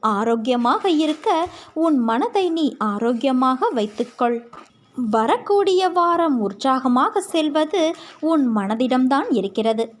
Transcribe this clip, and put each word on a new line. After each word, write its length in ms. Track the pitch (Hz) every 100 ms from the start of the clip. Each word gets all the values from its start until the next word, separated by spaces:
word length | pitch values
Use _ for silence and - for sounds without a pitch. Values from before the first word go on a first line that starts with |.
| 220
ஆரோக்கியமாக 840 | 202 226 233 226 240 240 392 403 302
இருக்க 320 | 311 311 453 339 349 - - -
உன் 220 | 330 285
மனதை 440 | 226 226 415 415 359
நீ 160 | 330 285 -
ஆரோக்கியமாக 840 | 214 208 233 240 269 254 262 262 453
வைத்துக்கொள். 640 | 277 208 - 240 - 240 233 233 - - _ _ -
வரக்கூடிய 880 | 240 220 226 381 381 403 392 370 370
வாரம் 500 | 349 339 339 330 254
உற்சாகமாக 800 | 202 196 269 262 254 247 339 427
செல்வது 580 | 370 330 311 302 311 392 320 330 - -
உன் 220 | 302 320 254
மனதிடம்தான் 760 | 214 196 220 254 254 262 277 466
இருக்கிறது. 540 | 247 196 190 220 220 226 -